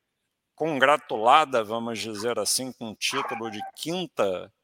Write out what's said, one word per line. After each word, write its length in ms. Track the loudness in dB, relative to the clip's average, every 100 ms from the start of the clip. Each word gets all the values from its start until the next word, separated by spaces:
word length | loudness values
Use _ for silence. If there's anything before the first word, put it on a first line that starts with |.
| _ _ _ _ _ -6
congratulada, 1080 | -4 2 4 4 0 0 6 6 6 0
vamos 380 | 0 -4 -4 -6
dizer 360 | -6 -4 -4 -2
assim, 340 | -2 -2 -4
com 180 | -10 -12
o 60 | -6
título 520 | -4 -4 -4 -6 -6
de 120 | -8 -10 -8
quinta 760 | -6 -4 -4 -2 0 -2 -8 _